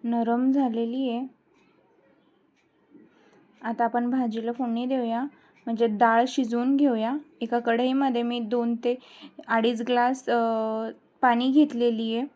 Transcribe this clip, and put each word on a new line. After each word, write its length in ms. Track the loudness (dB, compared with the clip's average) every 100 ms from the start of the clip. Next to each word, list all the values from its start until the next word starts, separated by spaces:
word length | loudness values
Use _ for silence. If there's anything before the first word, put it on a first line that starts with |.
नरम 460 | -2 -2 0 2 2
झालेली 600 | 2 0 0 -4 -2 -4
आहे. 160 | -4 -6 _ _ _ _ _ _ _ _ _ _ _ _ _ _ _ _ -20 -20 _ _ _ _ _
आता 220 | -8 -2
आपण 260 | 0 0 0
भाजीला 420 | 0 -2 -2 -6
फोडणी 340 | -4 -4 -2 -2
देऊया, 360 | -2 -2 -4 -6 -10 _ _
म्हणजे 220 | -8 0 0
डाळ 380 | 4 4 4 2
शिजवून 480 | 0 -2 0 2 2
घेऊया. 400 | 2 2 -2 -4 -8 _
एका 180 | -4 -2
कढईमध्ये 640 | 0 0 2 2 0 0
मी 180 | -2 -4
दोन 340 | -2 -2 0
ते 240 | 0 -2 -4 -6 -20 -20 -20 -2
अडीच 340 | 0 2 -2
ग्लास, 460 | 0 2 2 0 0
अ, 100 | 0 0 0 -2 -4 -6 -10 _ _
पाणी 300 | 2 4 4
घेतलेली 680 | 4 4 4 0 0 -2 -2
आहे 100 | -4